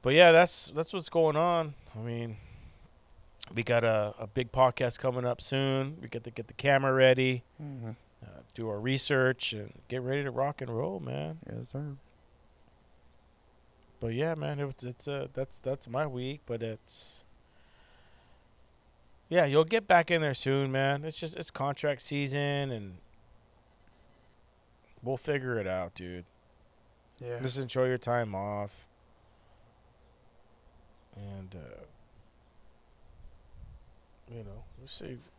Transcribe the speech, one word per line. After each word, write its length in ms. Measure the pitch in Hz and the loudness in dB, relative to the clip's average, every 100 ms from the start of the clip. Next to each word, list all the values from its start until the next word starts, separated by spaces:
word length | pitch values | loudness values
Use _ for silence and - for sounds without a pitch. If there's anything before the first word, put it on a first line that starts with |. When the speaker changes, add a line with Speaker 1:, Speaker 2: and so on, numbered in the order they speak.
Speaker 1:
But 100 | 123 | 6
yeah, 180 | 151 175 | 10 12
that's, 380 | 165 175 - - | 12 8 4 -4
that's 180 | 147 165 | -4 -4
what's 160 | 190 160 | -6 -2
going 280 | 170 160 151 | 4 4 4
on. 360 | 170 170 156 143 - - | 2 2 -2 -8 -16 -10
I 40 | |
mean, 360 | 117 117 117 107 - - - - - - _ - - - - | -8 -6 -6 -10 -16 -20 -20 -20 -20 -20 _ -20 -20 -20 -10
we 80 | 107 | -6
got 220 | 117 117 | 2 2
a, 280 | 113 110 104 - | 4 2 0 -4
a 80 | 107 | -8
big 260 | 131 120 | -4 -4
podcast 460 | 131 131 - 123 - | 4 4 4 -2 0
coming 260 | 131 127 | -4 -2
up 160 | 123 120 | -2 -4
soon. 560 | - 135 135 135 135 160 | -2 0 0 0 -2 -8
We 60 | 117 | -10
get 160 | 120 | -10
to 60 | 117 | -10
get 180 | - 113 | -12 -12
the 60 | |
camera 380 | - 143 139 135 | -2 2 4 4
ready, 520 | 131 131 131 127 123 - - | 8 8 8 4 0 -6 -14
Speaker 2:
Mm-hmm. 280 | 147 135 113 110 - _ | -12 -10 -10 -12 -18 _
Speaker 1:
uh, 180 | - 67 - | -20 -20 -18
do 140 | - 113 | -8 -6
our 100 | 104 | -4
research, 720 | 117 135 - 139 131 131 - | -2 0 2 4 4 2 -4
and 180 | 110 104 - - | -6 -10 -16 -8
get 140 | 127 | -6
ready 220 | 127 139 | -2 -2
to 60 | 139 | -2
rock 300 | 120 139 147 | -2 -2 -4
and 100 | 127 113 | -6 -4
roll, 240 | 156 190 | -4 -4
man. 380 | 135 135 151 160 - | -6 -6 -6 -8 -10
Speaker 2:
Yes, 180 | 110 123 | -12 -10
sir. 240 | 135 147 139 - _ _ _ _ _ - _ _ - - - _ _ _ _ _ _ - - | -10 -10 -12 -18 _ _ _ _ _ -20 _ _ -20 -20 -20 _ _ _ _ _ _ -20 -8
Speaker 1:
But 140 | 117 | -6
yeah, 200 | 113 156 | -2 -2
man, 240 | 160 147 143 | -2 -4 -4
it 60 | |
was, 180 | 143 131 | -6 -8
it's, 240 | 123 123 - | -12 -10 -8
uh, 220 | 139 135 | -6 -8
that's, 280 | 135 135 - | -8 -8 -8
that's 260 | 131 139 - | -6 -6 -6
my 200 | 123 151 | -4 -4
week. 320 | 123 127 147 | -6 -8 -10
But 160 | - 117 | -8 -8
it's, 560 | 113 110 - - - - - - _ _ - - - - - - - - _ _ - - _ _ - - _ | -6 -8 -14 -16 -16 -18 -20 -20 _ _ -20 -20 -20 -20 -20 -20 -20 -20 _ _ -20 -20 _ _ -20 -20 _
yeah, 160 | 170 | 4
you'll 180 | 151 143 | 6 4
get 240 | 160 226 202 | 4 2 6
back 240 | 180 165 | 4 6
in 100 | 170 | 2
there 120 | 156 | 2
soon, 380 | 131 135 139 135 | 0 0 0 0
man. 320 | 131 139 139 | 0 0 0
It's 160 | 156 - | -4 -8
just, 160 | 160 - | -8 -8
it's 160 | 165 | -10
contract 480 | - 139 139 147 143 | -4 -4 -2 -2 -2
season, 680 | - 143 139 139 143 143 139 | -4 -2 -2 -2 0 0 -2
and 220 | 117 98 90 - - - - _ _ _ _ - _ - - - - - _ _ _ _ - | -6 -8 -14 -20 -20 -20 -20 _ _ _ _ -20 _ -20 -20 -20 -20 -20 _ _ _ _ -10
we'll 120 | 120 135 | -4 -4
figure 440 | - 143 131 117 | 0 -2 0 -2
it 80 | 95 | 0
out, 260 | 92 87 | -2 -4
dude. 300 | - 90 90 87 _ _ _ _ _ _ _ _ - | -8 -12 -12 -14 _ _ _ _ _ _ _ _ -16
Speaker 2:
Yeah. 180 | 123 120 | -10 -6
Speaker 1:
Just 180 | 131 127 | -6 -6
enjoy 280 | 127 131 127 | -4 0 2
your 120 | 127 | 0
time 360 | 120 120 113 | 0 -2 -2
off. 540 | 95 101 104 101 - - _ - _ - _ _ - - _ _ _ - _ - - - - - - - - _ | -4 -4 -6 -8 -12 -20 _ -20 _ -20 _ _ -20 -20 _ _ _ -20 _ -20 -20 -20 -20 -20 -20 -20 -20 _
And, 400 | 98 101 98 92 | -18 -14 -12 -12
uh, 280 | 92 65 - - - - - - _ _ - - - _ - - - - - - - - - - - _ - - | -14 -16 -18 -20 -20 -20 -20 -20 _ _ -20 -20 -20 _ -20 -20 -20 -20 -20 -20 -20 -20 -20 -20 -20 _ -20 -18
you 100 | 120 | -16
know, 220 | 104 104 - - | -14 -14 -16 -18
let's 140 | 135 - | -14 -12
see 200 | - 123 - | -12 -14 -16